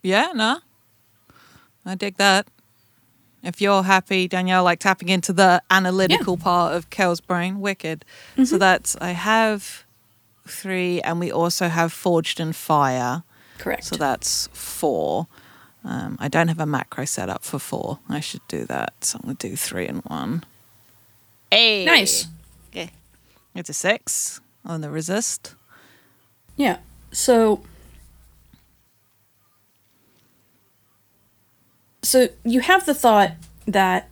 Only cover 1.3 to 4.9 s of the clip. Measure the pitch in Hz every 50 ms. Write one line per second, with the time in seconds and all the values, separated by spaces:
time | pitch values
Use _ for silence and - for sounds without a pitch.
1.3 | - _ _ _ _ - _ _ _ _ _ 180 190 185 - 202 190 - 196 202
2.3 | 190 190 208 _ _ _ _ _ _ _ _ _ _ _ _ _ _ _ _ _
3.3 | _ _ - 175 175 - 202 196 202 196 185 185 196 185 185 - 196 190 185 175
4.3 | 190 185 185 185 185 185 180 180 175 170 - 202